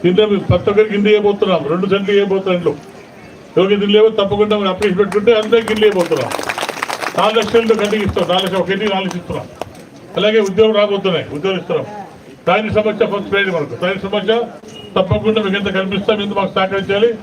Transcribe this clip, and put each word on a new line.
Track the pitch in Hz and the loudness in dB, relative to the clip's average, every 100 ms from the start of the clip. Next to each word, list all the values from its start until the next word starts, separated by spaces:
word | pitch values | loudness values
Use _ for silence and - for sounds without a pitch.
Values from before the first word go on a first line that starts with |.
| 175 | 4
ఇంట్లో | 180 214 | 4 4
మీ | 196 | 2
ప్రతి | - 180 - | 2 2 2
ఒక్కరికి | 202 214 202 | 2 2 2
ఇల్లు | 208 | 2
ఇవ్వబోతున్నాం. | 208 202 202 196 170 143 | 4 2 0 0 0 0
రెండు | 175 196 | -2 0
సెంట్లు | 196 196 | 0 2
ఇవ్వబోతున్నాం | 202 196 190 190 180 | 2 2 0 0 0
ఇంట్లో. | 165 - - - - - - - - - | 0 -4 -12 -20 -20 -20 -20 -20 -4 0
ఎవరికి | 190 | 2
ఇల్లు | 202 202 | 2 4
లేవో | 208 220 | 6 4
తప్పకుండా | 214 196 202 208 214 | 4 -2 0 2 2
మనం | 196 | 0
అప్లికేషన్ | 180 208 180 | 0 0 0
పెట్టుకుంటే | 202 208 208 | 0 2 2
అందరికీ | 220 214 233 220 | 2 2 0 2
ఇల్లు | 214 214 | 2 2
ఇవ్వబోతున్నాం. | 190 170 147 117 - - - - - - - - - | 2 0 -2 -2 -6 -6 -6 -8 -8 -8 -6 -6 0
నాలుగు | 208 220 | 2 2
లక్షలు | 214 233 | 2 0
గంటకి | 226 214 208 214 196 | 2 0 2 0 -2
ఇస్తాం. | 202 170 | -2 0
నాలుగు | 180 | 0
లక్షలు, | 190 185 | 0 -2
ఒకటి | 180 190 214 | -2 -2 -2
నాలుగు | 190 190 175 | -2 -4 -8
ఇస్తున్నాం. | - - - - - - - - - - | -8 -10 -10 -12 -14 -14 -20 -20 -8 -2
అలాగే | 208 220 | 2 2
ఉద్యోగం | 196 185 220 208 | 2 2 4 4
రాబోతున్నాయి, | 208 196 190 160 127 | 2 0 0 -2 -4
ఉద్యోగం | 147 185 185 | -4 -4 -4
ఇస్తున్నాం. | - 175 - 214 - - - - - | -2 -4 -4 -12 -16 -20 -20 -6 0
తాగునీటి | 190 214 | 0 2
సమస్య | 208 214 - 208 | 0 0 0 0
ఫస్ట్ | 202 - | -2 -2
ప్రయారిటీ | 196 190 165 | -2 0 -2
మనకు. | 143 160 | -4 -4
తాగునీటి | 180 190 | -4 -4
సమస్య | 190 208 190 233 226 - - - - 190 | -4 -4 0 -2 -2 -12 -18 -18 -6 -2
తప్పకుండా | 180 208 214 220 | 0 0 0 0
మీకు | 196 202 | 0 -2
ఎంత | 196 | -2
కల్పిస్తాం, | 190 190 190 - 214 | -2 -2 -2 -2 -2
ఎంత | 202 202 | -2 -2
మాకు | 190 202 | -2 -2
సహకరించాలి. | 190 196 190 202 233 214 | -2 -2 -2 2 2 0